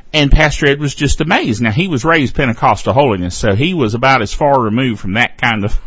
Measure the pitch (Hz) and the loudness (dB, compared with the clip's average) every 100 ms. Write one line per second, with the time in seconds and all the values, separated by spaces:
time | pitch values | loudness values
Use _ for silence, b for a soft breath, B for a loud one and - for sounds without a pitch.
0 | b 156 139 147 156 - 147 143 147 - | b 0 4 4 4 2 0 0 -2 -2
1 | 139 - 156 240 254 107 120 107 190 143 | -2 -2 0 -2 -2 -2 -2 -2 -2 -2
2 | 160 165 123 - 131 110 131 104 - 120 | 0 0 0 0 -2 0 0 0 0 0
3 | 143 98 90 - 110 98 160 175 117 117 | 2 0 -4 -4 -2 0 0 0 -2 0
4 | 135 131 104 - 147 139 110 113 131 104 | 2 2 0 -2 0 2 2 0 -2 -2
5 | - 104 123 - 123 110 101 - | -4 -2 -2 -2 -2 -2 0 -2